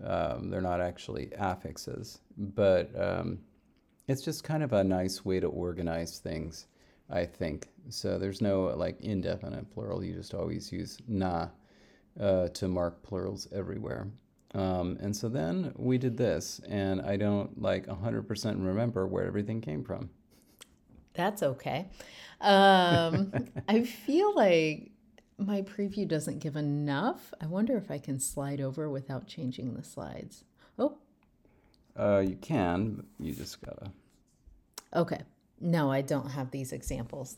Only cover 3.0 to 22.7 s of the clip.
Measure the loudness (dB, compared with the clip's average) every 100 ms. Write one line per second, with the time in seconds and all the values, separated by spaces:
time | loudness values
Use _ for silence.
3 | 0 0 -2 -6 -12 _ _ _ _ _
4 | -4 -4 -4 -6 -2 -2 2 4 4 4
5 | 0 -2 0 0 0 -2 -4 -2 -2 -2
6 | -4 -8 -8 -6 -6 -10 -18 _ _ _
7 | -6 -2 -2 -2 -4 -4 -10 -20 -14 -6
8 | -2 -2 -2 0 2 2 2 0 -2 -4
9 | -4 -2 -2 -4 -6 -8 -10 -8 -6 -4
10 | -4 -8 -8 -6 -4 -4 -6 -8 -8 -10
11 | -4 0 0 0 -4 -8 _ -20 -20 _
12 | _ -2 2 4 2 0 -2 0 -2 -4
13 | -8 -4 -4 -6 -8 -6 -4 -6 -6 -6
14 | -8 -12 _ _ -8 -2 0 2 0 -2
15 | -4 -2 -2 -2 -2 -2 -2 -2 2 2
16 | 2 2 2 2 -2 -10 -4 0 2 0
17 | 0 2 2 2 0 -2 0 0 -2 -4
18 | -2 -2 -4 -4 -2 0 0 2 0 0
19 | 0 0 0 0 -2 -4 -4 -6 -4 -6
20 | -8 -14 _ _ _ -20 -20 _ _ -20
21 | -10 -2 -2 2 0 0 -4 -4 -6 -14
22 | -18 -18 -18 0 6 10 10